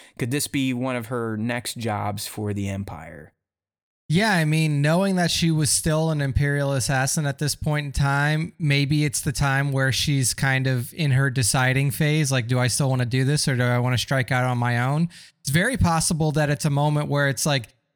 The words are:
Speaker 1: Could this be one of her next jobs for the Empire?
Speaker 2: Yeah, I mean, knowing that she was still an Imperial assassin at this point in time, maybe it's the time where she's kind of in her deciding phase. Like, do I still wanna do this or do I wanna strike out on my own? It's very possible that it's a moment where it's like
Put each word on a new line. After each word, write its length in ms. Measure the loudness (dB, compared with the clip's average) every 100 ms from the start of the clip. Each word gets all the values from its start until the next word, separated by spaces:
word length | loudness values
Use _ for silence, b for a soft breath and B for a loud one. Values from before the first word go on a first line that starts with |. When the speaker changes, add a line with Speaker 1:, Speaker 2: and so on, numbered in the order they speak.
| B B
Speaker 1:
Could 100 | -4
this 160 | -4 -2
be 240 | -2 -2
one 220 | -2 -4 -4
of 100 | -4
her 280 | -4 -4 -4
next 400 | -4 -4 -6 -6
jobs 500 | -4 -2 -4 -6 -8
for 260 | -6 -6
the 140 | -4 -4
Empire? 600 | -6 -8 -12 -14 -18 -20 _ _ _ _ _ _ _ -2
Speaker 2:
Yeah, 220 | 0 2
I 100 | 2
mean, 380 | 2 2 2 2
knowing 340 | 2 2 2 2
that 140 | 0
she 200 | 2 2
was 180 | 2 2
still 400 | 0 0 0 0
an 100 | 0
Imperial 540 | 0 0 0 0 0
assassin 520 | -2 0 0 0 0 -2
at 100 | -2
this 160 | -4 -4
point 300 | -2 -2 -2
in 60 |
time, 600 | 0 2 2 2 0 -2 -2
maybe 460 | 0 2 2 2 0
it's 160 | -2
the 100 | -4
time 400 | 0 0 0 0
where 200 | 0 0
she's 420 | 0 0 0 0
kind 320 | 0 0 0 0
of 240 | 0 -2 -2
in 160 | 0
her 180 | 2 2
deciding 640 | 0 0 2 2 2 0
phase. 400 | 0 0 2 2
Like, 160 | 0 0
do 120 | 0
I 80 | 0
still 220 | 0 0
wanna 160 | 0 0
do 180 | 2
this 240 | 2 2 0
or 80 | 2
do 80 |
I 140 | 2 2
wanna 200 | 2 0
strike 320 | 0 -2 0
out 140 | 0 0
on 120 | 0
my 220 | 0 0
own? 260 | 0 0 -2 B B B
It's 100 | -2
very 260 | 0 0 2
possible 540 | 2 2 0 0 0
that 160 | 2 0
it's 160 | 0 0
a 40 |
moment 360 | 0 2 0 0
where 220 | 0 0
it's 160 | 0 0
like 240 | -2 -4 _ _